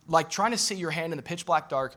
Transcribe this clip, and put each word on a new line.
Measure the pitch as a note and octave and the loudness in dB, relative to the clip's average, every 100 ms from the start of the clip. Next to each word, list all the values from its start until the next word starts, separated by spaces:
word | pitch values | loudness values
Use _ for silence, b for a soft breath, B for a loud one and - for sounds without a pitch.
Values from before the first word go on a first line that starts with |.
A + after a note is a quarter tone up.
| - | 0
like | D#3+ D#3+ | 2 2
trying | - G#3+ | 0 0
to | A#3 | 2
see | - F#3+ | 0 -2
your | E3+ | -4
hand | D#3 E3 | -2 -4
in | D#3 | -6
the | |
pitch | - F3 - | -6 -8 0
black | D#3+ - | 0 2
dark. | C3+ C3+ | -2 -2